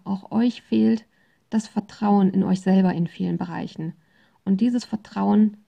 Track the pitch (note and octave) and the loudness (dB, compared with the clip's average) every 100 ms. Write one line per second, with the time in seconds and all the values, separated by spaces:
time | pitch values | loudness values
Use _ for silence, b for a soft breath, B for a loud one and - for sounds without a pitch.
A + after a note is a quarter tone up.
0 | - F#3+ - A3 A#3+ - - A3 A3 A3+ | -6 -8 -4 -2 0 -2 -4 0 2 0
1 | - _ _ _ _ A3 - G#3 G3 - | -4 _ _ _ _ -4 -4 -8 -10 -6
2 | G#3 G3+ F#3+ F#3+ F#3+ F#3 - F#3+ F#3 E3 | 0 4 4 2 0 0 2 2 2 0
3 | E3 - F3+ E3+ F3 E3+ - - D#3+ - | -4 -4 -6 -4 -6 -10 -12 -10 -12 -12
4 | b b b b - F#3+ A#3+ A#3+ - G#3+ | b b b b -2 0 0 -2 -4 -10
5 | - G3 G3+ G#3 G#3+ G#3 | -10 -4 0 4 2 0